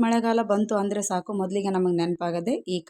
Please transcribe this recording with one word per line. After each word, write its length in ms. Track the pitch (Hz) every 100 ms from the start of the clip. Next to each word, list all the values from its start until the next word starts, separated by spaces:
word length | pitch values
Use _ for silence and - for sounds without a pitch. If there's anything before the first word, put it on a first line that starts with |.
| 226
ಮಳೆಗಾಲ 340 | 233 226 226 214
ಬಂತು 220 | 208 220 208
ಅಂದರೆ 200 | 202 208 196
ಸಾಕು, 200 | 180 180 208
ಮೊದಲಿಗೆ 280 | 190 202 196 190
ನಮಗೆ 180 | 180 170
ನೆನಪಾಗದೆ 540 | 170 170 175 170 175 277 -
ಈ 40 | 180 165